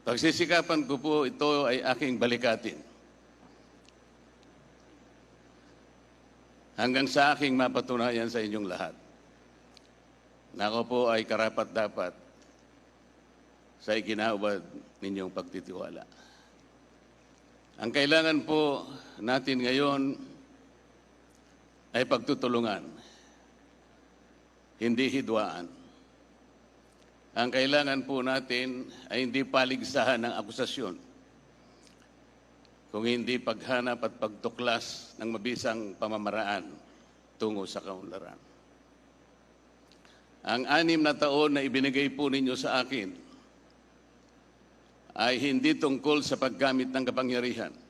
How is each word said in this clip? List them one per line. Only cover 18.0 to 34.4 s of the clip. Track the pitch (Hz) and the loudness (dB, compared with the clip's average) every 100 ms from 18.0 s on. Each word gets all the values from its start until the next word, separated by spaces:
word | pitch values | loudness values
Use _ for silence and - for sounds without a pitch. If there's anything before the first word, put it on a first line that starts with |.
| 143 160 160 156 135 | 4 4 4 2 2
po | 156 151 135 85 - - - | 2 2 0 -6 -16 -18 -10
natin | 107 131 135 131 | -2 0 0 0
ngayon | 123 131 143 139 135 160 - - - - - - - - - - - - - - - - - | 2 2 2 2 -2 -4 -12 -18 -20 -20 -20 -20 -20 -20 -20 -20 -20 -20 -20 -20 -20 -20 -4
ay | 117 131 | 0 2
pagtutulungan, | 131 117 131 131 120 117 95 71 - - - - - - - - - - - - - - - - _ _ - | 2 0 -2 2 0 0 -2 -6 -18 -20 -20 -20 -20 -20 -20 -20 -20 -20 -20 -20 -20 -20 -20 -20 _ _ -4
hindi | 113 117 131 | 0 2 2
hidwaan. | 135 110 110 101 82 87 - - - - - - - - - - - - - - - - | 0 0 0 0 -4 -12 -16 -20 -20 -20 -20 -20 -20 -20 -20 -20 -20 -20 -20 -20 -20 -10
Ang | - 120 | -2 0
kailangan | 127 131 147 143 135 131 | 2 4 4 4 0 -2
po | 135 127 | -2 0
natin | 131 131 123 131 127 127 - - | -2 0 -2 -2 -6 -10 -16 -6
ay | 110 | -2
hindi | 127 123 135 | 0 0 2
paligsahan | 135 127 131 110 139 117 123 120 | 2 2 0 -2 0 2 2 0
ng | |
akusasyon, | 95 107 110 - - 110 85 - - - - - - - - - - - - - - - - - - - | -4 -8 -4 -4 -4 -6 -6 -14 -20 -20 -20 -20 -20 -20 -20 -20 -20 -20 -20 -20 -20 -20 -20 -20 -20 -10
kung | 107 113 | -4 0
hindi | 120 113 127 | 0 0 -2
paghanap | 120 107 107 127 123 120 | -2 -6 -2 -2 0 -2
at | 113 - | -4 -4
pagtuklas | 107 101 | -6 -4